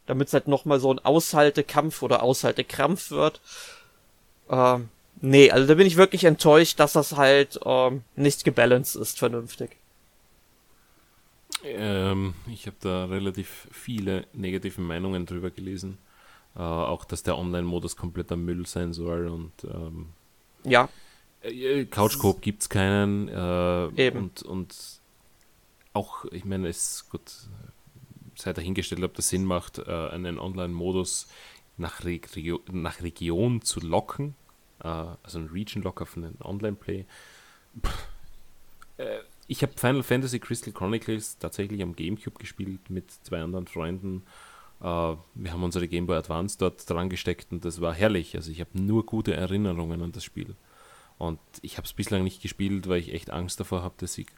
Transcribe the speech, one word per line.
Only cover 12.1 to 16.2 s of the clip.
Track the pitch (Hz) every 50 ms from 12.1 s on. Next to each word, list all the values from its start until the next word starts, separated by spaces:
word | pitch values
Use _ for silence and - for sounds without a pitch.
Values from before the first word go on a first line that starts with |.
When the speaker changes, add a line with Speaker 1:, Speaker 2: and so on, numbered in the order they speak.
| 95 95 98 95 90 - - 120
Speaker 2:
ich | 113 - -
hab | 107 - -
da | - 95 92 92 92
relativ | 92 95 98 98 98 90 98 92 - - - - - -
viele | - - 135 123 110 98 98 95 92 - -
negative | - - 95 92 92 92 95 98 - -
Meinungen | 90 85 80 85 92 95 95 90 87
drüber | 82 90 87 90 90
gelesen. | - - 95 95 98 92 95 95 98 - _ _ _ _